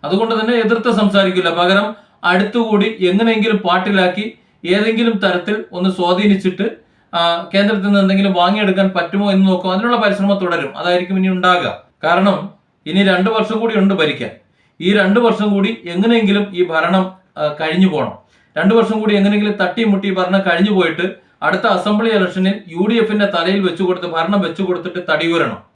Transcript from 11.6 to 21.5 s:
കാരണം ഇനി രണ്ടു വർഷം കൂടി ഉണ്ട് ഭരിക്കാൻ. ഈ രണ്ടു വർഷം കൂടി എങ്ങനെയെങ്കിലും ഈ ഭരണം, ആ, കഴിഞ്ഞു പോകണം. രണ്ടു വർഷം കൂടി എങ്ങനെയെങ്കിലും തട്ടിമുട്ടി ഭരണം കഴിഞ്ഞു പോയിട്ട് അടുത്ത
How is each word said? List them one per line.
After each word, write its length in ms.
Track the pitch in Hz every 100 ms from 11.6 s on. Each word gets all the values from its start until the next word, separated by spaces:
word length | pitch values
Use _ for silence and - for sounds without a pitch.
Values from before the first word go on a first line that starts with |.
| - - - _
കാരണം 460 | 151 175 196 185 196 - _ _ -
ഇനി 180 | 180
രണ്ടു 260 | 196 180 190
വർഷം 300 | 220 208 226
കൂടി 180 | 226 208
ഉണ്ട് 160 | 196
ഭരിക്കാൻ. 360 | 185 151 123 117 - _ _ _ _
ഈ 160 | 170 208
രണ്ടു 240 | 185 214
വർഷം 340 | 233 - 208
കൂടി 220 | 196 202 226
എങ്ങനെയെങ്കിലും 600 | 175 175 226 233 208 202 196
ഈ 120 | 180
ഭരണം, 480 | 175 160 170 190 185 - _ -
ആ, 80 | 151
കഴിഞ്ഞു 420 | 147 160 175 190
പോകണം. 300 | 151 117 107 _ _ _ -
രണ്ടു 160 | 180
വർഷം 260 | 226 214 220
കൂടി 140 | 208
എങ്ങനെയെങ്കിലും 400 | 202 196 208 208
തട്ടിമുട്ടി 600 | 196 180 - 220 196 196
ഭരണം 260 | 185 180 196
കഴിഞ്ഞു 300 | 190 170 202
പോയിട്ട് 440 | 196 165 156 185 - _ _
അടുത്ത 240 | 151